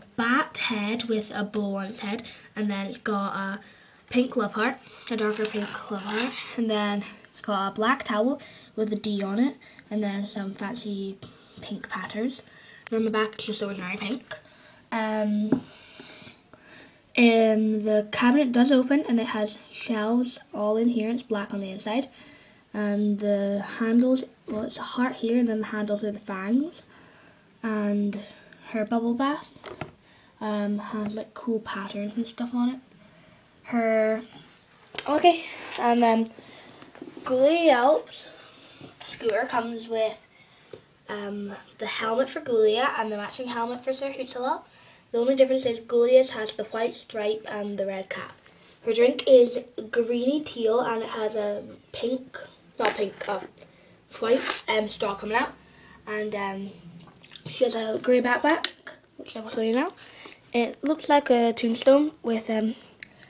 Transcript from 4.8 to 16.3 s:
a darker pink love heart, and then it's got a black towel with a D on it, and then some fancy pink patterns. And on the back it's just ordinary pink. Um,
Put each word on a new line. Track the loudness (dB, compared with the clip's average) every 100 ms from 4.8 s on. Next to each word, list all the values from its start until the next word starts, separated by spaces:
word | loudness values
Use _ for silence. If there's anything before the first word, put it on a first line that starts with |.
| -14 -18 -8
a | -2
darker | -2 0 -2
pink | -2 -6 -8 -8
love | -8
heart, | -4 -2 -4 -6 -10 -4
and | 0
then | 0 0 -2 -6 -16 -20
it's | -12
got | -4 -2 -2
a | 0
black | 0 0 0
towel | 0 0 0 -8 -20 -14 -6
with | -4
a | -2
D | -2 -2
on | -2 2
it, | 0 0 -20 -20 -8
and | -4
then | -2 -4 -6
some | -6 -8 -6
fancy | -8 -8 -8 -6 -6 -10 -16 -20 -20 -18
pink | -12 -10 -8
patterns. | -10 -8 -4 -4 -4 -18 -20 -20 -16 -4
And | 0
on | 2
the |
back | 2 0
it's | -4 -8
just | -4
ordinary | -4 -6 -8 -6
pink. | -6 -6 -8 -16 -16 -20 -20 -20 -6
Um, | -2 0 0 2 2 2 0 -4 -20 -20 -20 -20 -20 -20